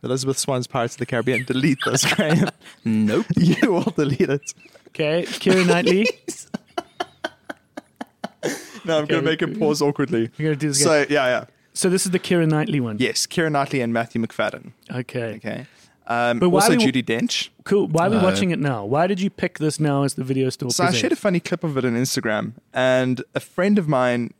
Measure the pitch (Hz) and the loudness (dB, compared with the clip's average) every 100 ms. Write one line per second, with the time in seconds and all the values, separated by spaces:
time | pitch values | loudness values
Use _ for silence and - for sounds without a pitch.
0 | 120 131 131 135 - 131 123 135 120 - | -2 -2 -2 -2 -2 -2 -2 -4 -4 -4
1 | 123 123 117 123 127 131 135 135 - 120 | -4 -2 0 -2 -2 0 0 0 0 0
2 | - - 160 165 190 - - - - 110 | 0 0 2 2 2 -2 -20 -8 -2 2
3 | 107 117 220 - 170 - 269 175 - - | 2 2 0 2 4 4 2 2 0 0
4 | 143 123 - 139 - - - - - - | -2 0 0 0 -4 -18 -20 -20 -20 -4
5 | 151 160 180 - - 185 180 175 175 185 | -2 -2 -4 -4 2 4 4 2 4 2
6 | 226 - - - - - _ - - _ | 2 -2 -10 -14 -12 -14 _ -12 -12 _
7 | - _ - _ _ - _ - _ _ | -12 _ -14 _ _ -20 _ -20 _ _
8 | - _ - _ - - - 226 185 160 | -20 _ -14 _ -8 -6 -12 -14 -2 0
9 | 151 165 156 160 165 220 156 151 143 147 | 2 0 2 0 -2 0 0 2 0 0
10 | 139 117 113 - 156 147 151 135 147 156 | 0 0 -2 -2 -2 0 -2 2 4 4
11 | 139 147 127 123 - _ _ - 190 185 | 2 2 2 0 -4 _ _ -2 0 0
12 | 185 180 - 180 160 151 185 147 120 104 | 0 -2 0 2 4 2 0 -2 -2 -2
13 | 120 - - - 160 147 139 139 117 117 | -2 -2 -4 -2 0 0 0 -2 -2 -2
14 | 117 120 113 - 107 - - - _ 123 | -2 -4 -4 -2 -4 -4 -18 -20 _ -10
15 | 123 127 117 110 110 104 131 _ _ _ | -8 -6 -8 -8 -8 -10 -12 _ _ _
16 | - 117 120 120 180 180 208 170 220 127 | -6 -2 0 2 4 4 4 4 4 2
17 | 120 113 247 - - _ - 202 185 156 | -2 -2 -2 -4 -8 _ -2 0 2 0
18 | 180 220 185 190 196 165 143 120 101 135 | 2 2 2 2 0 0 -2 -2 -2 0
19 | 180 196 190 - 180 - 156 147 151 139 | 0 0 -2 -4 -6 -2 -4 0 0 2
20 | 139 - 127 135 131 - 131 120 175 180 | 0 -2 -4 0 0 -2 -4 0 0 2
21 | - 330 208 175 - 175 170 135 123 117 | 0 0 0 0 -2 -4 -2 -2 0 0
22 | 131 - 113 107 110 120 _ - 127 127 | -2 -2 -2 -2 -4 -10 _ -2 2 2
23 | 127 127 - - - - 190 208 156 143 | 2 -2 -4 -8 -8 -2 2 2 2 2
24 | 127 120 117 - | 2 0 -4 -8